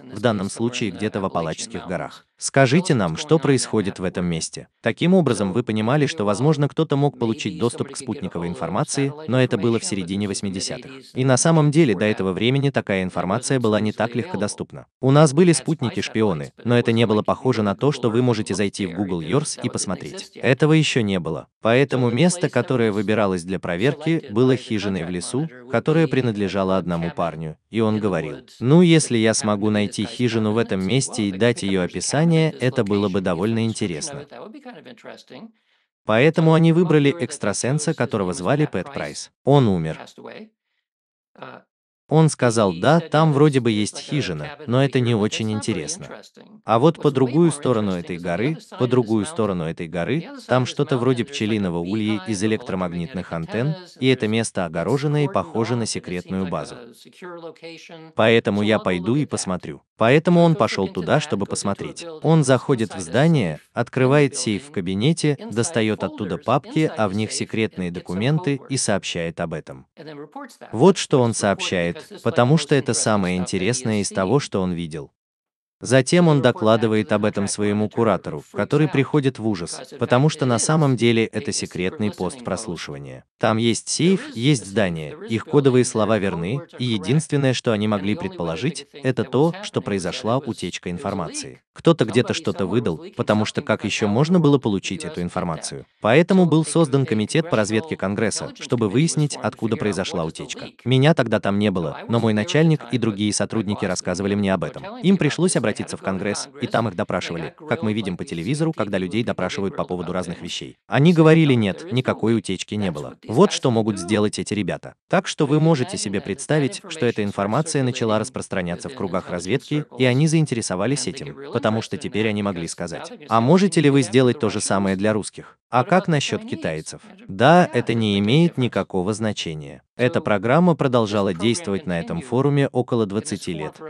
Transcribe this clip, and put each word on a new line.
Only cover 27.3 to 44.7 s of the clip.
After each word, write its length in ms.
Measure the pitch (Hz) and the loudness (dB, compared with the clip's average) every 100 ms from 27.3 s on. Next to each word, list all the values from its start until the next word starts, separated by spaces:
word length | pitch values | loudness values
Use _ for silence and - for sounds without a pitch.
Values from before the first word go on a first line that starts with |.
| 78 80 78 _ | -4 -10 -12 _
И 120 | 107 | -2
он 180 | 110 107 | 0 0
говорил: 380 | 104 87 78 71 - - | 0 -2 -4 -10 -16 -6
«Ну, 220 | 117 160 | 4 6
если 380 | 180 160 - 117 | 8 6 4 2
я 160 | 110 110 | 2 2
смогу 340 | 107 104 107 | 0 0 2
найти 360 | 107 101 - 101 | 0 0 -2 -6
хижину 480 | - 123 113 107 | -2 0 2 2
в 40 | 107 | 0
этом 260 | 113 98 | 0 -2
месте 460 | 95 123 131 - 101 | 0 0 0 -2 -4
и 20 | |
дать 300 | 95 117 120 | 2 0 2
её 220 | 98 95 | 0 0
описание, 480 | 87 95 - 135 165 160 160 - | 0 -4 -2 2 4 4 2 0
это 240 | 127 123 | -2 0
было 260 | 101 101 101 | 0 2 2
бы 120 | 95 | 0
довольно 420 | 92 85 104 113 | -2 0 0 0
интересно». 640 | 113 107 107 78 71 71 - 120 180 285 247 190 127 120 131 113 - 127 220 _ _ _ _ _ - | -2 -2 -4 -6 -8 -12 -16 -18 -18 -18 -18 -20 -20 -20 -20 -20 -20 -20 -20 _ _ _ _ _ 0
Поэтому 480 | 110 147 160 160 | 4 4 4 4
они 200 | 160 165 | 6 6
выбрали 420 | 160 175 151 139 - | 4 4 4 4 0
экстрасенса, 720 | 123 - 104 95 120 151 - | -4 -4 -4 -2 -2 -2 -2
которого 400 | 156 120 110 92 | -2 -2 0 -2
звали 320 | 87 87 143 151 | -2 0 0 0
Пэт 260 | 98 87 | -2 -6
Прайс. 400 | - 76 - - _ | -8 -8 -10 -16 _
Он 240 | - 143 120 | 4 6 6
умер. 320 | 92 80 78 - - 120 117 220 _ _ _ _ _ _ _ _ _ 135 123 _ _ _ _ _ | 2 -2 -6 -14 -20 -18 -18 -20 _ _ _ _ _ _ _ _ _ -18 -18 _ _ _ _ _
Он 180 | 151 156 | 4 4
сказал: 460 | - 123 113 101 | 4 2 4 2
«Да, 260 | 85 107 165 | 2 4 4
там 320 | 160 147 160 | 2 2 4
вроде 300 | 135 151 135 | 4 4 4
бы 100 | 120 | 2
есть 260 | 104 104 - | 0 -2 -6
хижина, 600 | - 143 92 78 73 - | -6 -4 -4 -6 -10 -12
но 160 | - | -2